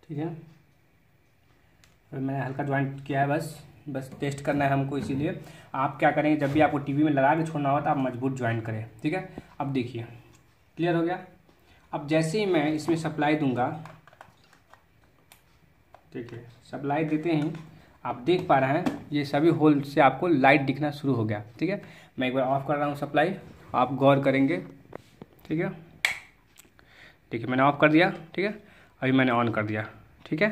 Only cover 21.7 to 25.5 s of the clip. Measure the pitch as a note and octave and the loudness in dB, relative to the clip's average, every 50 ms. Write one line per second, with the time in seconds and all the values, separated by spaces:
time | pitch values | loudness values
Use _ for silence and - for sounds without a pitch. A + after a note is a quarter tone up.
21.7 | G3 G3+ - - - - - - _ - C3 B2+ B2 C3+ B2+ B2+ C#3 C#3 C3+ - | -4 -4 -8 -14 -20 -20 -20 -20 _ -4 -4 -2 0 0 0 2 0 -2 0 -2
22.7 | D3+ C#3+ D3 D3 C#3+ C#3 C#3+ - - D3 C#3+ F3+ G3 - - - - - - - | -2 0 0 -2 -2 -4 -8 -2 0 0 2 2 0 -6 -10 -18 -20 -20 -16 -6
23.7 | - B2 B2 B2+ C#3 B2+ C3+ C#3 C#3 C3+ C3+ C3+ C3 C3+ C3+ C3+ E3+ F#3 - - | 0 0 0 0 0 4 6 6 6 6 4 2 2 4 2 2 0 -2 -6 -12
24.7 | - - - - - - - - _ - - _ _ _ - - | -18 -20 -20 -20 -20 -20 -20 -20 _ -20 -20 _ _ _ -10 -6